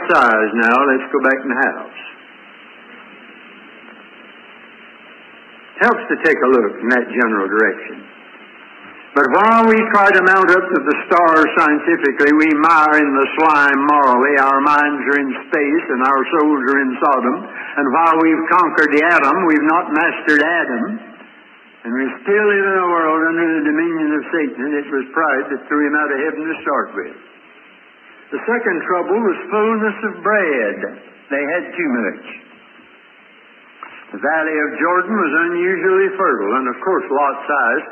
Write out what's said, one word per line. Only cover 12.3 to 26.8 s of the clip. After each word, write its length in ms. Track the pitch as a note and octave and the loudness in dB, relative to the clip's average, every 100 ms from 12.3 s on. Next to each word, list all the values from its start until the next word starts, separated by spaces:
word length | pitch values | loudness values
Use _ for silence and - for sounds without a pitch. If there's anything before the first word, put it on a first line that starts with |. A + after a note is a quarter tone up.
we 160 | D3+ D#3 D3 | 4 4 2
mire 400 | D#3+ D#3+ D3+ D3+ | 4 4 4 2
in 160 | D3 | 2
the 140 | C#3 C3+ - | 0 0 2
slime 440 | D#3 D3 C#3+ C#3 C#3+ | 2 4 2 2 2
morally. 500 | D3 C3+ B2 C#3 C#3 | 4 4 4 2 2
Our 200 | C3+ C#3 | 4 2
minds 440 | C#3+ D3 D3 C#3+ B2 | 2 2 2 -2 -2
are 60 | C#3+ | 0
in 100 | C3+ A#2+ - | -2 -6 -4
space 380 | D#3 C#3+ D#3+ E3+ | -2 0 -2 -2
and 80 | B2+ | -2
our 240 | C3 C#3 B2+ | 0 0 0
souls 280 | D#3+ D3+ C#3+ B2 | 0 2 2 0
are 60 | C#3 | 0
in 160 | C3 B2 | -2 0
Sodom. 500 | D3+ C3 B2 E3 - - - D3 | 0 0 0 -4 -8 -14 -10 -4
And 160 | C#3 | -2
while 240 | D3+ E3 D#3+ | 2 2 2
we've 320 | D#3+ D#3 D#3+ | 2 2 2
conquered 420 | F3 E3+ - D3+ C#3+ | 2 2 2 2 2
the 80 | E3 | 2
atom, 400 | E3 C#3 D3 E3 | 2 2 0 2
we've 240 | D3+ D#3 | 2 2
not 240 | E3 E3 | 0 0
mastered 480 | D3+ E3 - - D3 | -2 -2 -2 0 2
Adam. 580 | D#3 E3+ C#3+ A#2 E3+ A3+ - - - - - - - _ A#2 | 2 -2 -2 -4 -6 -8 -14 -20 -20 -20 -20 -20 -20 _ -8
And 80 | |
we 160 | B2+ C3+ - - | -4 -4 -6 -2
still 220 | G3+ G#3 | 0 2
live 160 | G3 G3 | 0 0
in 120 | F#3+ | 0
a 80 | F3 | 0
world 320 | E3+ D#3+ D#3+ D#3+ | 0 0 0 0
under 180 | E3 E3 D#3+ | 0 0 0
the 40 | D3+ | 0
dominion 400 | D3+ E3+ D#3+ D3+ D3+ | 0 -2 -2 -2 -4
of 80 | - | -4
Satan, 260 | E3+ C#3+ B2 C#3 | -4 -4 -4 -6
and 80 | |
it 160 | D3 C#3+ | -6 -4
was 160 | C#3 C3 | -6 -4
pride 320 | E3 D#3 C3 C#3+ | -2 -2 -2 -4
that 160 | C3+ - | -8 -4
threw 180 | D3+ C#3+ | -2 0
him 100 | D3+ | -2
out 160 | C#3+ | -2
of 60 | C3+ | -4
heaven 320 | D3+ C#3+ D#3+ | -4 -6 -8
to 120 | D#3 | -8
start 320 | D#3+ C3 | -4 -4